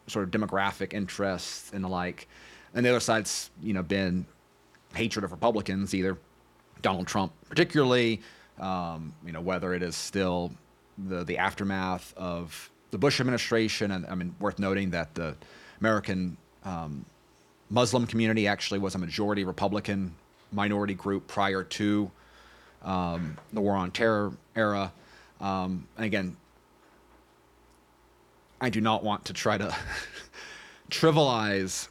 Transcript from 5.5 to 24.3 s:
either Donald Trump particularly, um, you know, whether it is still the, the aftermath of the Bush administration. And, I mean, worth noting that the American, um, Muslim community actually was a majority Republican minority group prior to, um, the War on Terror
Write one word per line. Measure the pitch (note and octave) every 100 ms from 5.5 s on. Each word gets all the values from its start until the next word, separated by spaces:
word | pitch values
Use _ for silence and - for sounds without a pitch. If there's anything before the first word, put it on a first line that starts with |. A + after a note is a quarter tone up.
| G#2+ G2 F#2+ G2 F#2+
either | F#2 F2+ - _ _ _ _ -
Donald | G#2 F#2 F2+
Trump | G#2+ F#2+ - -
particularly, | - F3 D#3 C3 B2 A#2 G#2 - - - -
um, | F#2+ F#2 E2+ D#2+ D#2+ D#2 E2
you |
know, | E2
whether | F2 F#2 F2+
it | F2+
is | F2+ E2
still | - G2 F#2+ F2 F2 - - _ _ -
the, | F#2+ F2+
the | E2+ E2+
aftermath | F#2+ - G2 G2 F#2 F#2 - -
of | F#2 E2+ E2+ - - _ _
the | G2+
Bush | C#3 C3+
administration. | B2+ A#2 - A2+ A2 - G#2
And, | F#2+ -
I | F#2
mean, | F2 F2
worth | G2+ F#2
noting | G2 G2 F#2+
that | F2 D#2+ -
the | D#2+ - - - - -
American, | A2 G#2+ G2+ F#2+ F2+ D#2+ _ _ G2
um, | F2 D#2+ C#2+ B1 - _ _ _ _ -
Muslim | A2 A#2+ B2+ A#2
community | A2+ A2+ A2 G2+
actually | G2+ - G2
was | G2 F#2
a |
majority | E2+ D#2+ G#2 G2+ F#2
Republican | F2+ G2 G#2 G2+ G2 F#2 E2 - _ _
minority | G2+ G#2 G#2 G2+
group | F#2 G2+ G2 -
prior | - G2 F#2+
to, | F#2 - G#2 G#2 G2 - - - - - - -
um, | - F#2 F2 E2+ D#2+ D#2 -
the | G#2+
War | G2+ G2
on | F2+
Terror | - A2+ G#2+ G#2